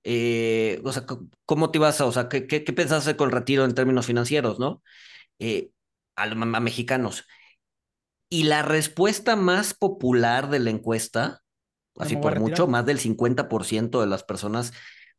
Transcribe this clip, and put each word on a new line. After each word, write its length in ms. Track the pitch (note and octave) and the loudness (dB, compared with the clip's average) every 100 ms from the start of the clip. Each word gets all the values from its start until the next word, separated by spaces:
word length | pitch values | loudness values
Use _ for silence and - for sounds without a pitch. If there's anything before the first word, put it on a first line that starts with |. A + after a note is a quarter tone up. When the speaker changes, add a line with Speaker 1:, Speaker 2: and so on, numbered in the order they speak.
Speaker 1:
eh, 800 | - A#2 A#2+ A#2 A2+ A2+ A2 F#2 | -4 0 0 0 0 0 0 -2
o 80 | C3 | -6
sea, 120 | C3 A#2+ | -6 -8
c-, 80 | A#2+ - _ - | -10 -14 _ -2
cómo 240 | D3+ D#3 | 0 2
te 80 | D#3+ | 4
ibas 240 | D3+ D3 | 2 4
a, 20 | |
o 80 | C3 | 0
sea, 160 | B2 A#2+ | 0 -2
qué, 180 | C#3 - | -2 -2
qué, 180 | D3+ | -2
qué 80 | D3+ | -2
pensabas 300 | C3 D3+ D#3 | -2 0 0
hacer 120 | C#3+ D3 | 0 0
con 140 | C3+ | 0
el 40 | |
retiro 300 | B2 A#2+ C#3 | 0 2 2
en 100 | C3 | 2
términos 300 | A#2+ C3 B2+ | 2 2 2
financieros, 540 | A#2+ A#2+ A#2+ D3 B2 G2+ | 2 0 0 0 0 -2
¿no? 240 | C3 - _ - - - - - | -4 -6 _ -20 -20 -20 -20 -8
Eh, 320 | A2+ G2+ - _ _ _ _ - | -4 -4 -4 _ _ _ _ -6
a, 80 | |
a 360 | G#2+ A2+ A#2 A2+ | -4 -2 -2 0
mexicanos. 680 | A#2+ A#2+ A#2+ B2+ A2 - - - - _ _ _ _ _ _ _ _ | -2 -2 -2 -2 -2 -6 -14 -20 -20 _ _ _ _ _ _ _ _
Y 120 | E3+ | 0
la 180 | D3+ D3+ | 2 2
respuesta 760 | D3 D#3 D#3 - G3+ G#3+ - A3 | 2 0 0 0 0 0 0 2
más 360 | F3+ F#3 G3+ | 2 2 0
popular 800 | - G3 - B2+ B2 A#2 B2 C#3 | -2 -4 0 2 4 4 2 0
de 80 | C#3+ | 0
la 100 | A2+ | 0
encuesta, 720 | A2 A2+ A2+ - A2+ C#3+ - _ _ _ _ _ - | -2 -2 -2 -2 -2 -2 -4 _ _ _ _ _ -10
Speaker 2:
"Me 80 | |
Speaker 1:
así 100 | D3+ D3 | -4 0
Speaker 2:
voy 40 | |
a 20 | D3 | 0
Speaker 1:
por 80 | - | 0
mucho, 120 | A2 E3 | 0 2
Speaker 2:
retirar". 40 | E3+ | 2
Speaker 1:
más 160 | A#2+ A#2+ | 2 2
del 120 | C#3 | 0
cincuenta 500 | A2+ A2 A#2+ B2 - | -2 0 2 0 0
por 160 | A2 | -2
ciento 380 | F#2 A2 A#2 B2 | -2 -2 0 0
de 40 | G2+ | 0
las 160 | F#2+ | 0
personas 520 | - G2 G#2 A2+ A#2+ - - - - | -4 -8 -4 -4 -6 -10 -20 -20 -20